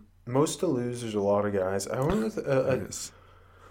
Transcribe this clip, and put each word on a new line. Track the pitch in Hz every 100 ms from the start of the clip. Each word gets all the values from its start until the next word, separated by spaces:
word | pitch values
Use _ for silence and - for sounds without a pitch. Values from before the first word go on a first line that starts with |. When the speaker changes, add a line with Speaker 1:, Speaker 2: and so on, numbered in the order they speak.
| - _ -
Speaker 1:
most | 127 160 -
to | 180
lose, | 127 123 120
there's | 117 104
a |
lot | 101 101 104
of |
guys. | 98 92 98 -
I | 117
went | 143 208
with | 220 208
a, | 143 131 131
a | 127
Speaker 2:
Yes. | 98 - - - - - - - -